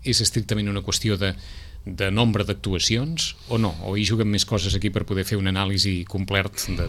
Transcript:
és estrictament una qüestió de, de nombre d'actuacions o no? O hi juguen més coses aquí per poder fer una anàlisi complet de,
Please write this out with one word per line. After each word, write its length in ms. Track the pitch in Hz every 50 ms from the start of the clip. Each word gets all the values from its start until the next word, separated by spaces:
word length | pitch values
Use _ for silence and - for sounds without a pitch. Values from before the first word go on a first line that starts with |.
| -
és 180 | 131 113 -
estrictament 480 | 113 - - 117 107 - 110 104 104 104
una 120 | 101 101
qüestió 360 | 98 101 95 - - 110 101
de, 180 | 92 101 95 92 - - - - - - - - - -
de 240 | 101 92 - 98 95
nombre 340 | 98 113 120 117 104 101 101
d'actuacions 880 | 107 98 - - 101 95 85 - - 110 117 135 160 165 160 - - - - - -
o 80 | 120
no? 180 | 113 113 95 78 82 90
O 140 | 98 98
hi 80 | 107 107
juguen 200 | 90 113 110 110 104
més 140 | 104 98 -
coses 280 | - 113 101 92 98 -
aquí 140 | 101 104 104
per 140 | - 107 92
poder 200 | - 101 95 92
fer 120 | - 107
una 120 | 101 98 95
anàlisi 540 | 95 95 98 95 98 95 92 101 92 87 87
complet 600 | - - 95 95 95 98 98 95 98 - - - -
de, 180 | 90 87 87